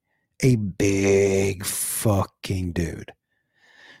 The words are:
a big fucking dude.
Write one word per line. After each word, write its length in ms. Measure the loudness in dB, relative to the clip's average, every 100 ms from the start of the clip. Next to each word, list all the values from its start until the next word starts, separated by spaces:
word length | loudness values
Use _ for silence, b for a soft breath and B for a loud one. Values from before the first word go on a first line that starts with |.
| _ _ _ -2
a 160 | 0 2
big 1120 | 0 -2 0 2 4 4 4 2 0 -2 -8
fucking 1040 | -6 -6 -2 0 2 0 _ -6 -4 -4
dude. 400 | -4 -4 -6 -14 -20 _ b b b b b b b